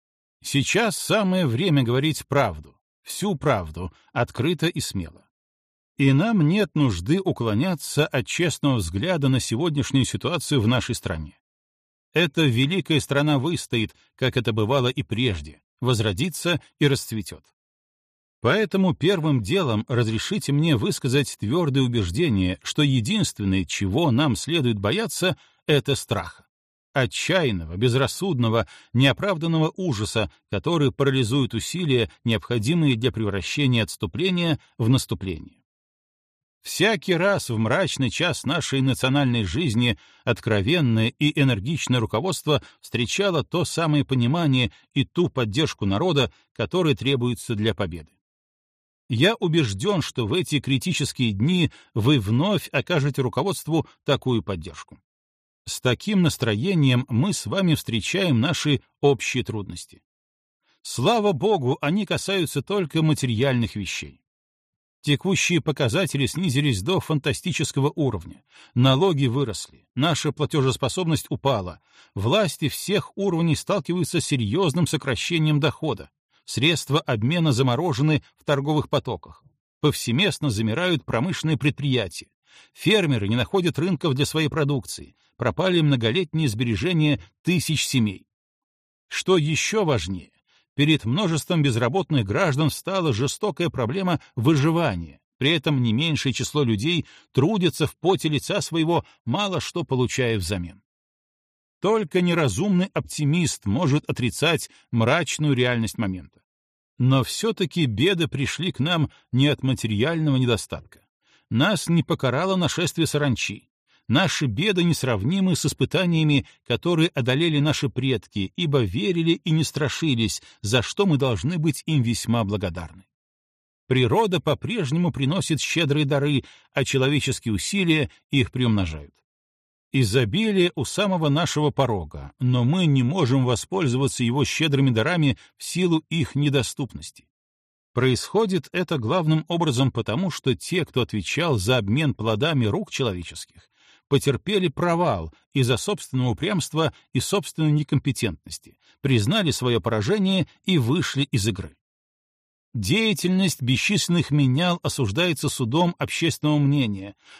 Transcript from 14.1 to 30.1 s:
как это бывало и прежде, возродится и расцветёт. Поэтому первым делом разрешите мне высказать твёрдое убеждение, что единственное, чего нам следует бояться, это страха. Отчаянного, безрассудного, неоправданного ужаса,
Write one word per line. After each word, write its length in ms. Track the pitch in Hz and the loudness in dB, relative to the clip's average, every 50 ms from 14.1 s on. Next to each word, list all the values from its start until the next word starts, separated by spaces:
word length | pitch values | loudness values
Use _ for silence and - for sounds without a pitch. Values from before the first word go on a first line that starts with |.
| _ | _
как 200 | - 131 120 - | -4 -2 0 0
это 160 | 131 110 120 | 0 -2 0
бывало 360 | 107 110 107 104 143 139 123 123 | 0 0 0 2 2 2 2 0
и 140 | - - | -2 -4
прежде, 580 | - - 107 110 131 120 90 78 73 76 - _ _ _ _ - | -6 -4 -4 -2 0 -2 -2 -4 -8 -14 -18 _ _ _ _ -4
возродится 800 | 120 127 123 104 107 110 95 92 156 185 - - - 175 170 - - _ _ - | 0 0 2 2 2 0 0 -2 -4 -4 -4 -4 -2 -2 -2 -2 -4 _ _ 0
и 100 | 151 143 | 0 2
расцветёт. 560 | 139 - - - 113 107 98 - - - _ _ _ _ _ _ _ _ _ _ _ _ _ _ _ _ _ _ _ - | 2 0 -4 -6 -8 -8 -8 -10 -14 -18 _ _ _ _ _ _ _ _ _ _ _ _ _ _ _ _ _ _ _ -2
Поэтому 540 | - 117 170 214 214 - - 190 190 180 - | 0 0 2 2 0 0 2 2 2 2 2
первым 460 | - 139 180 202 170 151 160 139 123 | 2 2 0 2 2 2 2 2 2
делом 440 | 101 92 165 196 175 127 110 104 - - | 0 0 0 0 0 0 0 -2 -2 -2
разрешите 640 | 120 113 117 110 110 107 - - 226 214 - - | 0 0 0 0 0 -2 -4 -2 -4 -4 -2 -2
мне 240 | 143 143 160 170 143 | 0 0 2 2 2
высказать 600 | 101 135 - - - - - 123 147 131 - - - | 2 0 -2 -4 -2 -2 0 2 2 0 0 -6 -6
твёрдое 460 | 104 104 139 180 175 143 131 139 131 | -4 -2 0 0 0 0 2 0 0
убеждение, 720 | 120 120 113 98 87 85 - 175 151 107 95 92 90 92 - | 2 0 0 -2 0 0 0 0 2 2 2 2 0 -2 -4
что 200 | - - - - | -8 -8 -2 0
единственное, 840 | 147 139 135 123 101 131 214 214 165 - - - 104 95 95 98 98 | 2 2 2 0 0 0 0 0 0 -2 -4 -4 -2 0 0 0 0
чего 460 | - - - 101 95 98 143 175 147 | -2 -4 -4 -2 -2 0 0 2 2
нам 240 | 110 127 156 143 107 | 2 2 2 2 0
следует 440 | - - 139 165 170 127 120 113 101 | -2 -4 -4 -2 0 0 0 0 0
бояться, 580 | 98 104 151 208 233 180 - - 175 185 139 - _ _ _ _ - | 0 -2 0 0 -2 -4 -4 -2 -2 -2 -2 -4 _ _ _ _ -2
это 280 | - 151 139 - - 135 | 0 0 0 2 0 -4
страха. 520 | - - - 113 98 85 85 - - _ _ _ _ _ _ _ _ _ _ - | -4 -2 -4 -4 -4 -4 -8 -14 -20 _ _ _ _ _ _ _ _ _ _ -2
Отчаянного, 840 | 135 127 - - - - - 175 190 160 123 101 87 80 78 85 | -2 -2 -2 -2 -6 -2 0 0 2 2 0 -2 -2 -6 -6 -4
безрассудного, 880 | 95 120 127 113 135 135 - - - 180 196 160 120 120 113 110 117 101 - - - - _ | 0 2 2 2 2 0 0 -2 -4 -4 -2 0 0 0 2 2 0 -2 -2 -8 -20 -16 _
неоправданного 800 | - 117 135 139 - - 185 208 185 156 160 165 165 160 156 165 - | 0 4 4 4 4 2 0 -2 -2 -2 -2 -2 0 2 0 0 -2
ужаса, 540 | - 185 175 117 98 107 - | -4 -4 -2 -2 -2 -4 -2